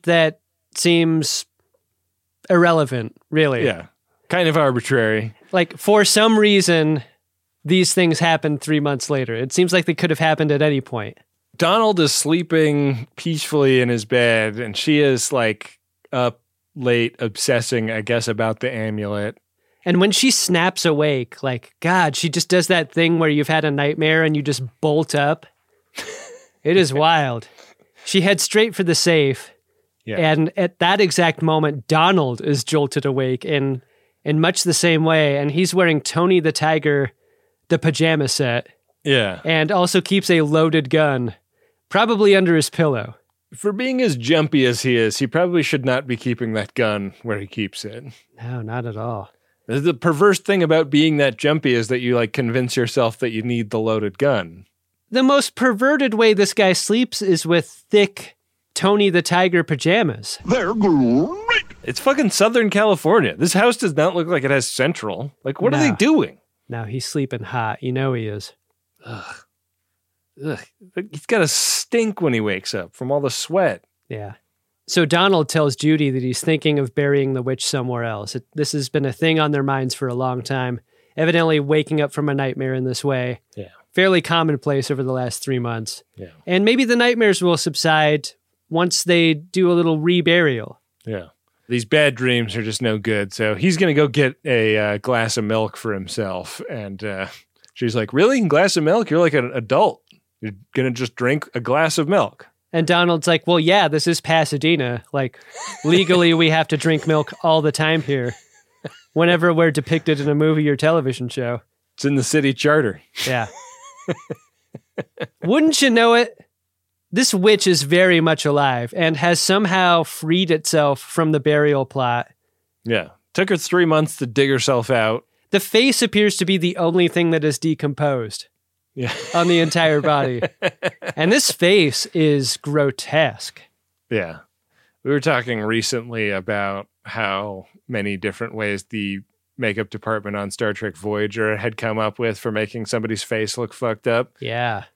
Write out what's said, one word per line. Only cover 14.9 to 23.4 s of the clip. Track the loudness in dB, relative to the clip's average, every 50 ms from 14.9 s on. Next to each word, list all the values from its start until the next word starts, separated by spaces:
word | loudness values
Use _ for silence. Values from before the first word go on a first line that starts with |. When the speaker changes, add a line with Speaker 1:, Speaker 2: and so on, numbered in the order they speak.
| 2 4
Speaker 2:
is, | 4 4 2 0 -2 -2 -2
like, | 0 0 0 -2 -4 -10 -20 -20 _ _ _ _ _ _ _ -4
up | -2 -2 -2 -2 _ _ _ _ _ _ _ _
late | -6 -2 0 2 2 0 -2 -4 -6
obsessing, | -8 -8 -6 -4 -2 0 0 0 0 -2 -2 -4 -2 -4
I | -6 -6
guess, | -4 -2 -2 -2 -2 -4
about | -2 -2 -2 -2 -2 -4
the | -6 -6 -6
amulet. | -4 -6 -6 -6 -6 -6 -6 -6 -6 -6 -6 -8 -12 _ _ _ _ _ _ _ _ _
Speaker 1:
And | 0 2 2
when | 2 2
she | 2 2 2 2
snaps | 2 0 0 0 0 2 2 0 -2 0 0
awake, | 0 2 2 2 0 0 -2 -4 -6 -10 -8 -6
like, | -6 -6 -6 -8 _ _ _
God, | -2 0 2 2 2 0 0
she | -2 -4 -2
just | -2 -2 0 2
does | 2 2 4 2
that | 2 0 0 0
thing | 0 2 2 2 2 2
where | 2 2
you've | 2 0